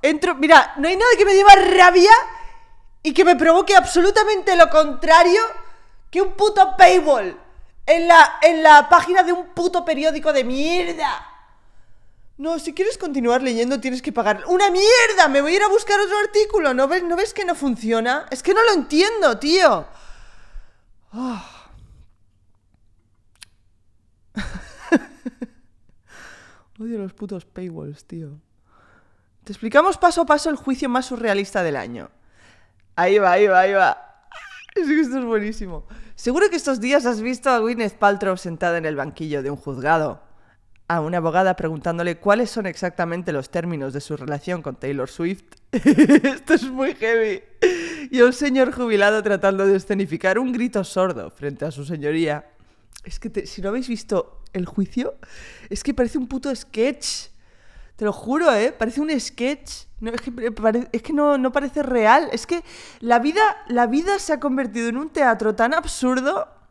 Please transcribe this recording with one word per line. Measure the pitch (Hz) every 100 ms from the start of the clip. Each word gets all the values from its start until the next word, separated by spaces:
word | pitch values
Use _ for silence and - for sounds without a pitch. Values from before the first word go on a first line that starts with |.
Entro, | 285 302 359 285
mira, | 302 320 240 -
no | 302
hay | 381
nada | 466 466
que | 403
me |
dé | 392
más | 403 392 381 370
rabia | 359 359 381 466 - - - - - - - -
y | 320
que | 285
me | 349 320
provoque | 320 339 370 392
absolutamente | 370 349 359 427 427 415 - 349
lo | 330
contrario | 311 302 277 - 320 349 392 453 - - - - - -
que | 339
un | 381
puto | 403 415 415 381 370
paywall | 370 370 302 254 190 - - - - - -
en | 330 339
la, | 330 294 -
en | 311 320
la | 320 294 294
página | 349 339 370
de | 339
un | 359 359
puto | - 349 359
periódico | 339 311 311 311 302
de | 285
mierda. | 240 262 302 349 349 320 285 262 - - _ _ - - - - - _ - -
No, | 294 330
si | -
quieres | 302 392 523
continuar | 349 277 240 247
leyendo | 262 226 240 269
tienes | 262 254
que | 277
pagar. | 214 254 320 -
¡Una | 359 403
mierda! | 359 415 494 466 392 311
Me | 277
voy | 285
a | 370
ir |
a | 415
buscar | 403 - 403
otro | 403 415
artículo. | 415 415 415 427 302
¿No | 254 269
ves, | 359
no | 349 349
ves | 440
que | -
no | 370
funciona? | 330 277 233 220 226 233 277 -
Es | 254
que | -
no | 403
lo | 453
entiendo, | 381 262 294 403 453 330 226
tío. | 285 359 339 185 143 - - - - - - - - _ _ _ _
Ah. | 214 254 214 180 - - - - - - _ _ _ _ _ _ _ _ _ _ _ _ _ - _ _ _ _ _ _ _ _
<laughs> | - - 185 - - - 330 - - 254 _ 247 _ _ _ _ _ _ - - - - _ _ -
Odio | 226 226
los | 190
putos | _ 202 190 -
paywalls, | - 180 160 147 147
tío. | _ 165 156 151 _ _ _ _ _ _ _ _ _ _
Te | -
explicamos | 202 226 277 349 -
paso | 349 339
a | 330
paso | 294 330
el | 294
juicio | - 269 277
más | 240 254
surrealista | 240 226 202 202 208
del | 170 139
año. | 104 120 69 _ _ _ _ _ _ _ _ -
Ahí | 180 202
va, | 196
ahí | 180 208
va, | 185
ahí | 190
va. | 196 175 - - _ _ - 807 - -
Es | - 311
que | 302
esto | 285 262
es |
buenísimo. | 240 220 208 208 196 160 - - -
Seguro | - - 269 392
que | 339
estos | - 262
días | 240 285 247
has | 226
visto | 226 254 269
a | 240
Gwyneth | 220 233 214 -
Paltrow | 202 202 196 185
sentada | 180 165 180 170
en | 160
el | 147
banquillo | 143 - 156 143
de | 135
un | 143
juzgado, | - 131 135 160 151 - - - _ _ _ _ _
a | 170
una | 156 175
abogada | 165 165 190 180
preguntándole | 160 160 170 170 170 165
cuáles | 202 208 233
son | -
exactamente | 190 160 180 - 170 170 175
los | 147 131
términos | 175 170 160 135
de | 135
su | - 147
relación | 135 147 - 180
con | 151 127
Taylor | 135 143 135
Swift. | - 170 190 _ _
<laughs> | _
Esto | 233 262 - 302 269 277 262 -
es | - 262
muy | 254 269
heavy. | - 220 233 220 190 - - 370 349 330 330 269
Y | 254
a |
un | 240
señor | 247 285 262 254
jubilado | 247 247 208 202 214
tratando | 208 196 196 196 196
de | 196
escenificar | 185 202 165 156 190 202
un | 254
grito | 240 247 208
sordo | 180 - 185 135 82
frente | _ 143 139 151
a |
su | 135
señoría. | 143 165 147 160 160 147 - _ _ _ _ -
Es | - -
que | 220
te... | - 196
si | -
no | 196
habéis | 233 254
visto | 226 - 190 - - -
el | 190
juicio, | 180 - 190 - 285 - - - - - -
es | 214
que | -
parece | 240 240 302
un | 254
puto | 269 277
sketch. | 254 - 214 240 269 - - - - _ _ - - - -
Te |
lo | 214
juro, | 196 - 285 339
¿eh? | 226 233
Parece | - 226 262
un | 302 294
sketch. | - - 247 294 - - - -
No, | 226
es | 240
que | 269 240 233
pare-, | 214 220 226 247
es | 226
que | -
no, | 294 294 285
no | 254
parece | 277 277 294
real. | 277 247 214 262 311
Es | 233 -
que | 339 - - - -
la | 233 240
vida, | 262 359 427 427 -
la | 240 240
vida | 269 349 392
se | -
ha | 302
convertido | 285 262 247 214 233
en | 233
un | 311
teatro | - 269 226 220
tan | 208 233
absurdo. | 320 - - 254 254 262 381 622 _ _